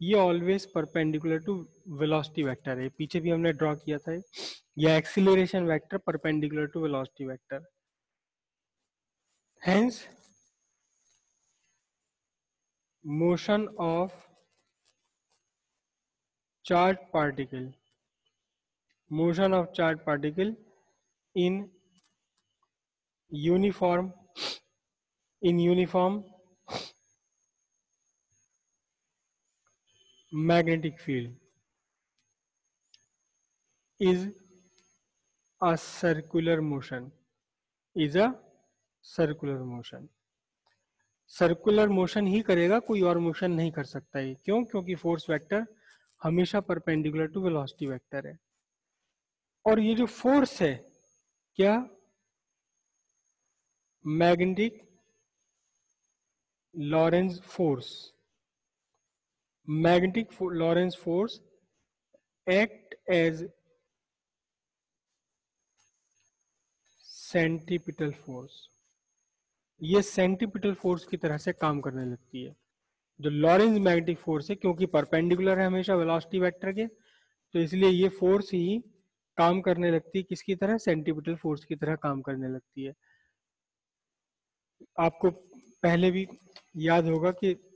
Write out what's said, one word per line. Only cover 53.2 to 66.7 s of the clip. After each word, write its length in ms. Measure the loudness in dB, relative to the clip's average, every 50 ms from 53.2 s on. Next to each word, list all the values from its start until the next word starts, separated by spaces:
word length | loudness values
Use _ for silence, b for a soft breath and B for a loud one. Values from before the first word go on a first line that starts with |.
| _ _ _ _ _ _ _ _ _ _ _ _ _ _ _ _ -8
मैग्नेटिक 960 | -4 0 2 4 4 4 4 2 0 0 0 -2 -2 -4 -10 -20 _ _ _ _ _ _ _ _ _ _ _ _ _ _ _ _ _ _ _ _ _ _ _ _ _ _ _ _ _ _ _ _ _ _ _ _ _ -10
लॉरेंस 640 | -8 -4 0 2 2 4 4 4 2 2 0 -4 -8
फोर्स। 720 | -14 -10 -4 -2 0 0 0 -2 -4 -10 -16 -18 -20 -20 _ _ _ _ _ _ _ _ _ _ _ _ _ _ _ _ _ _ _ _ _ _ _ _ _ _ _ _ _ _ _ -4
मैग्नेटिक 640 | -2 2 4 4 4 4 4 2 0 -4 -6 -6
फो-, 200 | -8 -6 -6 -4
लॉरेंस 440 | -2 0 0 2 2 2 2 0 -4
फोर्स 440 | -6 -6 -2 -2 0 -2 -2 -6 -12 -20 _ _ _ _ _ _ _ _ _ _ _ _ _ _ _ _ _ _ _ _ 0
act 680 | 2 2 2 0 -4 -10 _ _ -20 -12 _ 0 2
as 300 | 2 2 2 0 -4 -8 -14 -16 _ _ _ _ _ _ _ _ _ _ _ _ _ _ _ _ _ _ _ _ _ _ _ _ _ _ _ _ _ _ _ _ _ _ _ _ _ _ _ _ _ _ _ _ _ _ _ _ _ _ _ _ _ _ _ _ _ _ _ _ _ _ _